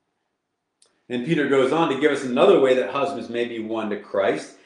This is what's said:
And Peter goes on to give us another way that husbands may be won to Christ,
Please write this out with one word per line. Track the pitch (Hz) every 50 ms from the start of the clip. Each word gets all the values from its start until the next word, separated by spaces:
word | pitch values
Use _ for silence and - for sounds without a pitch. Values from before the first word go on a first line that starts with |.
| _ _ _ _ _ _ _ _ _ _ _ _ _ _ _ _ _ _ _ _ _ -
And | 123 123 120
Peter | 160 165 151 135 123
goes | 139 135 127 127
on | 151 165 165 147
to | 135 131
give | 147 147
us | 139 - 131
another | 127 123 135 170 202 180 151
way | 135 131 127
that | 127 - -
husbands | 135 139 135 - - 120 - -
may | 117 120 120
be | 117 117 113
won | 107 107 113 110 107 104
to | 101 -
Christ, | - - - 101 98 110 143 - - - - - _